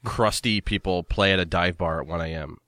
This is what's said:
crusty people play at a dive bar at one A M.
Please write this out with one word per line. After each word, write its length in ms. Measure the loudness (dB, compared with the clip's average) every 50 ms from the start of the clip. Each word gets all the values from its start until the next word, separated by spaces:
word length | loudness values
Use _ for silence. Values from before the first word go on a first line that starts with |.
| -10
crusty 560 | -6 0 2 2 2 2 0 0 0 0 0
people 420 | 0 0 -2 0 0 0 0 0 -2
play 280 | -2 0 2 4 4
at 60 | 4 2
a 40 | 2
dive 340 | 0 0 2 2 0 0 0
bar 220 | -2 -2 -2 -2
at 60 | -4
one 140 | -4 -6 -4
A 60 | -4
M. 320 | -4 -6 -8 -8 -10 -12 -16 _